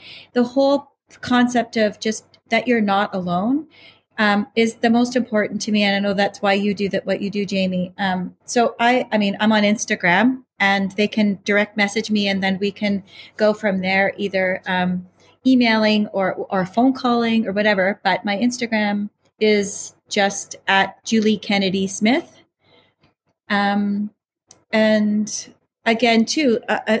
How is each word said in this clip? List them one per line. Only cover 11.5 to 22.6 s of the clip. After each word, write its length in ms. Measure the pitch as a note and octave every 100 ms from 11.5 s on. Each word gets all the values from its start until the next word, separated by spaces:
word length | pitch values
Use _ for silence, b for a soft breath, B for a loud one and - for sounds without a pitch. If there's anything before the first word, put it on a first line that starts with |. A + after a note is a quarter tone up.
| G3+ G#3 G#3+
message 340 | G3+ A3 G#3+
me, 160 | G#3+ G3+
and 160 | G3
then 160 | F#3+ F#3+
we 100 | G3+
can 320 | - G#3 G3+ - B B B
go 160 | G#3+
from 260 | G#3+ G#3+ F#3+
there, 320 | F#3 F#3+ G3 -
either, 440 | G3+ F#3+ F#3 F#3+ F#3+
um, 400 | F#3 F3+ F3+ - _ b b B3+
emailing 580 | B3+ A#3 A3 G#3+ G#3+ G#3
or, 260 | G3 F#3
or 320 | - - F#3+ F3+
phone 260 | A3+ C4
calling 560 | C4 B3+ A#3+ A#3 A3+ G3+
or 60 |
whatever. 480 | G3 G#3+ G3 F#3 G3+
But 220 | G3 F3+ G#3
my 100 | G3+
Instagram 760 | A#3+ A#3+ A3+ G#3+ G#3 G3+ G#3 _ _ -
is 560 | G#3+ G#3 G3 - - - -
just 480 | G#3 G3 G3 - - -
at 340 | F#3+ F#3+ - -
Julie 320 | A3+ G#3+ G#3
Kennedy 500 | - G3+ F#3+ F#3+ F#3+
Smith. 540 | - G#3+ D4+ - - _ _